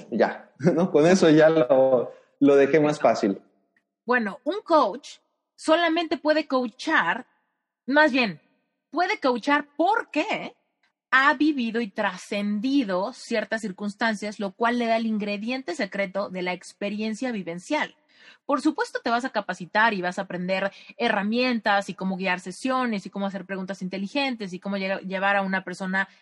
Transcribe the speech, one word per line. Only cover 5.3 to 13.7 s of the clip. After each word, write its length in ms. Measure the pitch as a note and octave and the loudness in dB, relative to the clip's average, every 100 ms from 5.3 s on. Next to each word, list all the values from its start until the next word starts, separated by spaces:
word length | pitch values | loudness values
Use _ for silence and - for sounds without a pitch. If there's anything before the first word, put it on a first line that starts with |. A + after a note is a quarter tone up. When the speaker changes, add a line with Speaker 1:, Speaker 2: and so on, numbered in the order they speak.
| _ _ _ | _ _ _
Speaker 2:
solamente 600 | - D#4+ E4+ E4 E4 D#4+ | 0 2 2 0 -2 -2
puede 280 | D4+ D#4 D4+ | 0 0 0
coachar, 800 | C4 B3 - - D4+ E3+ G#3+ - _ _ _ _ _ - | -2 -2 -6 -2 0 0 -2 -6 _ _ _ _ _ 0
más 240 | D4 D#4 | 4 4
bien, 300 | B3+ A3+ D#3 _ _ _ _ _ | 4 0 -4 _ _ _ _ _
puede 280 | C#4+ F#4 G#4+ | -4 -2 0
coachar 500 | C#4 A#3+ D4 D4 D4 - | -2 -2 0 0 0 -2
porque 800 | F4 A4+ - D4 G4+ - A#3+ - _ _ _ _ - C4 | 0 0 -2 -4 -4 -4 -8 -16 _ _ _ _ -2 2
ha 180 | C#4 D4 | 2 2
vivido 440 | D#4 C#4+ A3+ A3 | 2 0 -2 -4
y 100 | A3+ | -6
trascendido 1200 | - G3+ F3+ - G#3 G#3 G#3 B3+ C#4 G#3+ F3+ G#3+ | -4 -4 -4 -8 -6 -4 -4 0 0 0 -2 -4
ciertas 480 | B3 - A3+ G#3+ A3 | -8 -6 -4 -4 -6
circunstancias, 800 | G#3 | -6